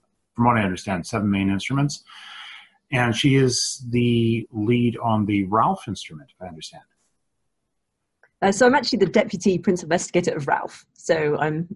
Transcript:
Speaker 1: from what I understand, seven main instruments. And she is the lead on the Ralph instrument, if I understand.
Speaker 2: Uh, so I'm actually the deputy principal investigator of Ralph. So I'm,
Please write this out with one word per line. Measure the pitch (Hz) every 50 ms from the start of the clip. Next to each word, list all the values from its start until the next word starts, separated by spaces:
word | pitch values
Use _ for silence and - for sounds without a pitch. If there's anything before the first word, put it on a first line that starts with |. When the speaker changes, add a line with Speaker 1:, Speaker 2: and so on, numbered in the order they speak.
| _ _ _ _ _ _ -
Speaker 1:
from | - 120
what | 120 117 113
I | 104
understand, | 95 92 87 - 104 95 85 82 -
seven | - 107 104 104
main | 101 98 98 98
instruments. | 98 95 - - 131 139 143 143 143 - _ _ - - - - - - - - - - - _ _ _ _ -
And | 131 123 123 120 113
she | - - 143 135 135
is | 135 127 120 - - - - - 127 120
the | 117 123 120 120 120 117 117 113 113 113 107 -
lead | - 107 104 110 120 120 120 120 113 -
on | - 117 113 107 104
the | 98 104 101 98
Ralph | 92 101 110 120 170 190 - - -
instrument, | 95 - - - 80 76 69 _
if | _ -
I | 90 90
understand. | 80 80 - - - 78 - _ _ _ _ _ _ _ _ _ _ _ _ _ _ _ _ _ _ _ _ _ _ _ _ _ _ _ _ _ _ -
Speaker 2:
Uh, | 190 196
so | 202 - 254 247
I'm | 262
actually | 294 247 - - 196
the | 196 175
deputy | - 226 - - - 175 - 208 185 175
principal | - 208 180 175 - 151
investigator | 170 180 - - - 180 175 - -
of | 156 139 147
Ralph. | 147 135 - - - - - _ _
So | _ - - 170 160 151 147 147 143
I'm, | 147 156 151 160 175 - -